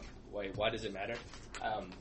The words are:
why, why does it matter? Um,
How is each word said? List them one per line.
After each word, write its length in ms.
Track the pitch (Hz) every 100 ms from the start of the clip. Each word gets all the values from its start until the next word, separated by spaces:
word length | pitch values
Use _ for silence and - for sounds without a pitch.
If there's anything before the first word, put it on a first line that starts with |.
| - - -
why, 200 | 104 98
why 160 | 98 110
does 140 | 113
it 80 | 107
matter? 220 | 95 104 117 - - - -
Um, 300 | 113 101 92 -